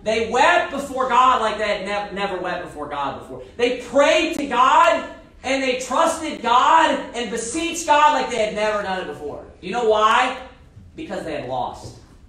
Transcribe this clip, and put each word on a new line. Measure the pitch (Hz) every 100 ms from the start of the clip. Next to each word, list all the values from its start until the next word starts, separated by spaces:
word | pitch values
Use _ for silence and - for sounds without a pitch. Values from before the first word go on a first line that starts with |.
They | 208 226 208
wept | 240 311 349 -
before | 277 - 262 254
God | 254 262 233
like | 220 208
they | 214 190
had |
nev-, | 196 208 196
never | 185 196 180
wept | 180 170
before | - 147 147
God | 143 139 -
before. | - 131 - -
They | 247 247
prayed | - 277 294 330 320 -
to | 277
God, | 247 269 480 - 320 - - - -
and | 247 269
they | 262 247
trusted | - 277 330 - 311 233
God | - - 285 330 294 262 -
and | 233 233
beseeched | 220 - 320 330 - -
God | 294 302
like | 285 240
they | 233 214
had |
never | 208 214 214
done | 196 185
it | 185
before. | - 147 - - -
Do | 185
you |
know | 240 226
why? | 214 220 226 254 254 - - - - -
Because | - 160 190
they | 160
had | 143 123
lost. | 127 127 - - - - -